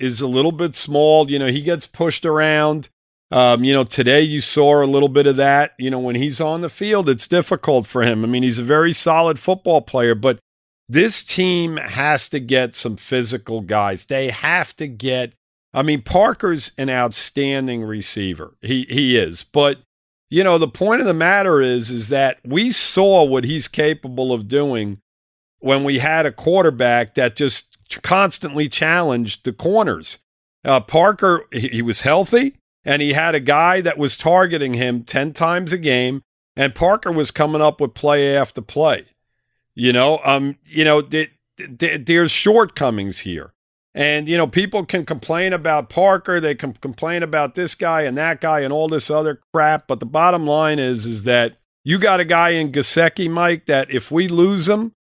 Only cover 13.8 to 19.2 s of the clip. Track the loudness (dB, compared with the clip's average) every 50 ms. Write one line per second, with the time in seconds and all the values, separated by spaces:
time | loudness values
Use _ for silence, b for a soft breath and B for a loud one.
13.8 | 0 0 -4 -6 -8 -6 -4 -4 -4 -4 -6 -4 -2 -2 0 -2 -2 -6 -8 -12
14.8 | -12 -12 -10 -8 -4 -4 -2 -2 -4 -6 -10 _ _ _ _ _ _ _ -4 -2
15.8 | 0 0 0 -2 -4 0 2 4 4 4 2 -2 -2 -4 -2 -2 -6 -8 -8 -6
16.8 | -6 -4 -2 -2 -2 -2 -2 -4 -6 -4 -4 -4 -2 -2 -2 -4 -4 -6 -6 -6
17.8 | -8 -8 -8 -8 -8 -8 -6 -6 -6 -6 -6 -8 -12 -18 _ _ -6 -4 -4 -4
18.8 | -4 -4 -2 -2 0 2 2 0